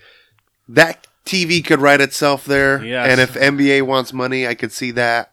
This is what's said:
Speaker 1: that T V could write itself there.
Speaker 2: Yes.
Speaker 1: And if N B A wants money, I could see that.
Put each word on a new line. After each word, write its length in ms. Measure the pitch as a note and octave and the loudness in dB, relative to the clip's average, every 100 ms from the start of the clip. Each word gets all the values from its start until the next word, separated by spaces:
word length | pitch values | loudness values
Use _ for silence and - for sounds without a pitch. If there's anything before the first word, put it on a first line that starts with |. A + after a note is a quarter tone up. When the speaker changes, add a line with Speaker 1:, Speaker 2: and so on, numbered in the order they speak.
| _ _ _ _ _ _ - | _ _ _ _ _ _ -2
Speaker 1:
that 380 | A#2 E3 - _ _ | 0 2 -2 _ _
T 200 | - F#3 | -6 -2
V 180 | E3 E3+ | 0 -2
could 180 | - D3+ | 0 2
write 200 | C#3+ C#3+ | 4 4
itself 440 | C3+ - D3 C#3 | 2 -2 -2 -2
there. 380 | C#3 C#3 C#3 C3+ | -2 0 0 -2
Speaker 2:
Yes. 240 | A2+ B2 B2 | -4 -2 2
Speaker 1:
And 100 | B2+ | 2
if 160 | B2+ B2+ | 2 0
N 200 | C#3 C#3+ | 0 2
B 160 | C#3 | 2
A 100 | C#3 | 2
wants 300 | C3 C3+ A#2+ | 0 -2 -4
money, 340 | C3 B2+ C3 B2 | -6 -4 -4 -4
I 80 | |
could 160 | A#2 A2+ | -4 -8
see 220 | - B2+ | -8 -6
that. 400 | A#2+ A#2+ A#2 G#2 | -2 -2 -2 -4